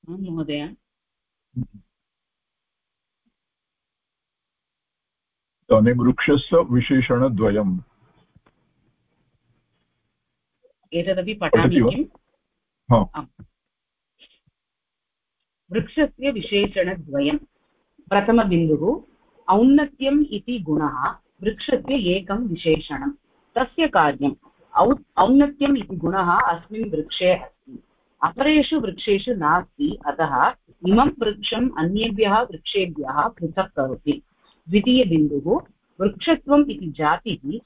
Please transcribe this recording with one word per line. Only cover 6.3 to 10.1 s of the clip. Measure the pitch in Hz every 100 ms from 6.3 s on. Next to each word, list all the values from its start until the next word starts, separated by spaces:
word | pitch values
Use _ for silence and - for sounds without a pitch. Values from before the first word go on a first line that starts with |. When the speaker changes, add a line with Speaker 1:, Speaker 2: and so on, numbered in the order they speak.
| 143 - 196 135
Speaker 2:
विशेषणद्वयम्। | 123 120 135 120 120 131 104 107 101 101 90 - _ _ _ _ _ _ _ _ _ _ _ _ _ _ _ _ _ _ _ _ _ _